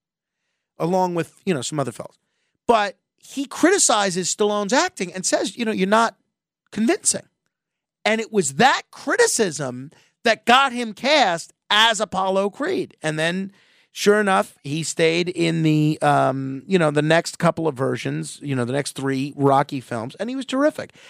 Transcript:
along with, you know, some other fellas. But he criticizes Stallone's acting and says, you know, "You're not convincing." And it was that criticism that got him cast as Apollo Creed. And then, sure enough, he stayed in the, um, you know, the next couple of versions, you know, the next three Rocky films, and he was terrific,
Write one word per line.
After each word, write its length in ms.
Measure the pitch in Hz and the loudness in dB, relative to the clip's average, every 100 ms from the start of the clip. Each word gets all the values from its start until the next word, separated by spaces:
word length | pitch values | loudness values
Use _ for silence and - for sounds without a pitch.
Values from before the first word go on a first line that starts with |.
| _ _ _ _ _ _ _ - | _ _ _ _ _ _ _ -6
along 360 | 165 185 185 | -2 0 0
with, 260 | 170 160 _ | -2 -6 _
you 80 | - | -4
know, 80 | 151 | -4
some 180 | 120 151 | -2 -4
other 120 | 123 | -4
fellas. 260 | - - _ _ _ _ _ - | -6 -14 _ _ _ _ _ 0
But 320 | 233 202 - _ _ | 2 0 -6 _ _
he 300 | - - 277 | -14 -10 -8
criticizes 880 | - 311 392 - 226 202 175 175 | 0 2 4 2 2 0 -2 -4
Stallone's 380 | - 208 208 202 | -2 0 0 0
acting 400 | 262 359 - 175 | 0 0 -4 -10
and 140 | 185 185 | -6 -2
says, 300 | 311 269 - | -2 -2 -4
you 80 | |
know, 80 | 220 | -4
"You're 160 | 208 185 | -2 2
not 280 | 220 226 - _ _ _ _ _ | 2 2 -2 _ _ _ _ _
convincing." 580 | 202 226 381 - - - _ _ _ _ _ _ _ | -2 0 0 -2 -4 -6 _ _ _ _ _ _ _
And 160 | 208 220 | -2 -2
it 120 | 220 | 0
was 220 | 214 165 | 0 0
that 280 | 139 247 339 - | 4 4 2 -4
criticism 1000 | - - 381 466 - 202 143 135 123 139 - _ _ | -12 -2 2 2 2 -2 -2 -8 -8 -14 -20 _ _
that 200 | 233 214 - | -2 0 4
got 260 | 247 277 | 4 4
him 200 | 240 233 | 0 -8
cast 600 | 202 277 302 214 170 - _ - | -4 2 4 2 0 -6 _ -2
as 300 | 208 226 208 | 2 4 2
Apollo 500 | 214 185 190 190 202 | -2 -2 0 0 -2
Creed. 460 | - 285 190 156 _ | -4 -4 -4 -6 _
And 160 | 156 156 | -6 -2
then, 340 | 160 185 196 - _ _ _ | -2 -2 -6 -12 _ _ _
sure 280 | - 202 208 | -2 2 4
enough, 360 | 208 190 208 - | 4 2 0 -6
he 200 | 139 156 | -8 -6
stayed 460 | 151 - 165 165 175 | -4 0 0 0 -2
in 340 | 175 165 165 | -2 -2 0
the, 360 | 160 151 151 151 | 2 2 2 2
um, 600 | 147 143 135 135 135 135 - | 2 2 2 -2 -6 -10 -2
you 120 | 190 | 0
know, 120 | 156 | 2
the 120 | 147 | 2
next 360 | 151 165 - - | 2 2 0 -2
couple 300 | 170 160 160 | 0 0 -2
of 80 | 127 | -2
versions, 640 | 131 123 143 151 151 - | -4 -4 -6 -6 -8 -12
you 140 | 147 131 | -6 -4
know, 80 | |
the 80 | 120 | -2
next 200 | 139 147 | -4 -6
three 400 | - 135 135 139 143 | -6 -4 -4 -6 0
Rocky 440 | 139 135 139 139 | 4 4 2 -4
films, 340 | - 117 120 - | -8 -8 -8 -10
and 120 | 214 | -8
he 80 | 269 | -8
was 100 | 247 | -6
terrific, 460 | 262 302 - - - - | -2 0 -2 -10 -16 -20